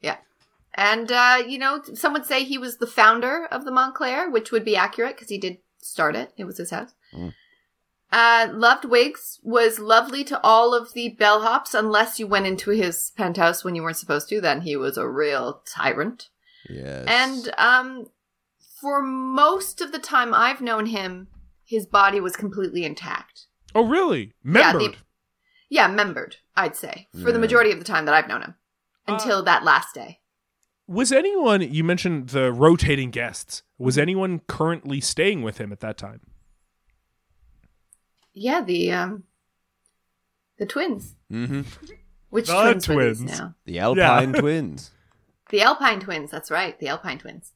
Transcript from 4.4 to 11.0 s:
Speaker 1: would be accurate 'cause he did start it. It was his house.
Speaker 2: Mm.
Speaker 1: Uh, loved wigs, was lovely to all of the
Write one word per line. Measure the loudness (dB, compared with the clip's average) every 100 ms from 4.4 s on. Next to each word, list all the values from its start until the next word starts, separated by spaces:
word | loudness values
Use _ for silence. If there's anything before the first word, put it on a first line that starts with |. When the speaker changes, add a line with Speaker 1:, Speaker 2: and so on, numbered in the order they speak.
| 0
Speaker 1:
would | -4
be | 0 0
accurate | 0 -2 -6 -6
'cause | -12
he | -8
did | -8 -10 _ _
start | -14 -2 -2
it. | -2 -8 -12
It |
was | -14 -12
his | -10
house. | -10 -12 _ _
Speaker 2:
Mm. | -14 -14 -14 _ _ _ _ _ _ _
Speaker 1:
Uh, | 4 6 6 2
loved | 4 4 4
wigs, | 4 4 4 0 -16 -14
was | 0 4 4 2
lovely | 4 4 4 -8
to | -6 0
all | 4 6 6
of | 2 -4
the | -8